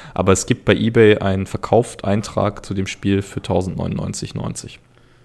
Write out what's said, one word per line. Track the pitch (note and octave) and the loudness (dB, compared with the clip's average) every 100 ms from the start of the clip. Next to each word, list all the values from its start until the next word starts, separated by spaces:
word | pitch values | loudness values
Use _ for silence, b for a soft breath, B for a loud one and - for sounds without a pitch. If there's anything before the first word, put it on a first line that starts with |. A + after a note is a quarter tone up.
| B | B
Aber | - F#2 | -2 2
es | F#2+ | 2
gibt | - A#2 - | 2 -2 2
bei | |
eBay | G2 A2 A#2 G#2+ G#2 | 2 2 6 6 6
einen | G2 F#2+ F#2+ | 2 -2 -4
Verkaufseintrag | - - A2 A#2+ - G2 G#2 - G#2 G2+ - - | -6 2 2 2 -6 -2 -2 -2 -2 -2 -4 -8
zu | |
dem | G2 F#2+ | -6 -6
Spiel | - G2 G2 | -4 0 0
für | - - | -2 -10
tausendneunundneunzig | - F#2 F#2 - F2+ - - - - | -2 -2 0 -4 -4 -4 -6 -8 -8
neunzig. | - - - - - _ b b b | -8 -8 -10 -14 -20 _ b b b